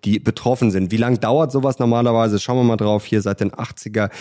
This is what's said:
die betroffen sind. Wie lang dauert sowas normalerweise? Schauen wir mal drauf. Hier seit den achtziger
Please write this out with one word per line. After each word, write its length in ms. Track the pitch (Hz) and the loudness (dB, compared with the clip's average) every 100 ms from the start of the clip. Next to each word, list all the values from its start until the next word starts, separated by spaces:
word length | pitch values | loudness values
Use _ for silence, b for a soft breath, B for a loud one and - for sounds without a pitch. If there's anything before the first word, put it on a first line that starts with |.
| - | 0
die 140 | 107 | 0
betroffen 500 | - 107 120 127 117 | 0 -2 -2 0 2
sind. 200 | 95 92 | 0 0
Wie 60 | 110 | 0
lang 240 | 117 120 | 0 0
dauert 320 | 110 135 156 | 2 2 2
sowas 260 | 139 135 127 | 0 -2 0
normalerweise? 600 | 120 117 120 113 113 104 | 0 2 2 2 2 0
Schauen 180 | - 127 | -2 2
wir 80 | |
mal 140 | 120 110 | 2 2
drauf. 260 | 107 107 | 0 0
Hier 160 | - 110 | 0 -2
seit 200 | 98 101 | -2 -2
den 120 | 101 - | -4 -4
achtziger 520 | 117 - - 107 101 B | -12 -10 -8 -4 -4 B